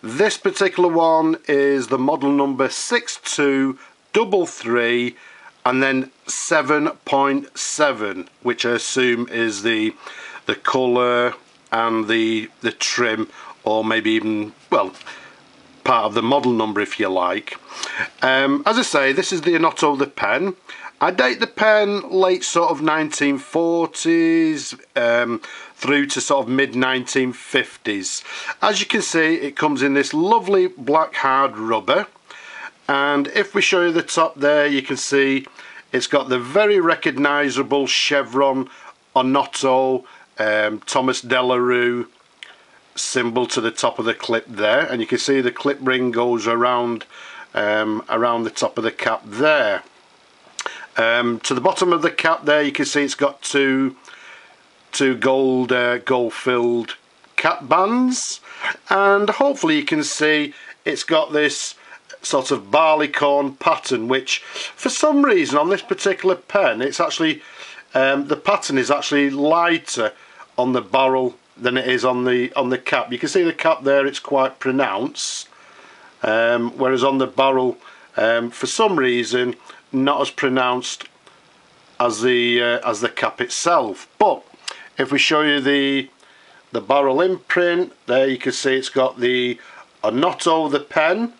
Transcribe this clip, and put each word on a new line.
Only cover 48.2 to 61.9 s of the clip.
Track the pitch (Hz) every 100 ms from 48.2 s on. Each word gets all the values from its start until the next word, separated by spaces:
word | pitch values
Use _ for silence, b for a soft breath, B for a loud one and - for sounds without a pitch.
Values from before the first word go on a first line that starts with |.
| 120 117
the | 113
top | - - -
of |
the | 113
cap | - - 113
there. | 110 104 151 151 110 95 - _ _ _ _ _ _ - B B B -
Um, | 113 117 120 117
to | -
the | 127
bottom | 147 185 180
of | 170
the | 156
cap | - 165 165
there, | 147 151
you | 143
can | 139
see | 131 147
it's | 143
got | - 143 -
two, | - 143 135 131 135 - B B B B B B B _ _
two | - 135 120
gold, | 135 135 135 127 123
uh, | 127 123 123
gold | - 127 120
filled | - 131 123 120 120 110 - _ _ _ -
cap | 160 - 135
bands, | 165 196 240 254 254 - - B B B B -
and | 196 196 202 208
hopefully | 214 277 277 160 151
you |
can | 143 156
see | 143 - 151 151 147 B B B
it's | - 139
got | - 160 151
this | 151 151 147 - - B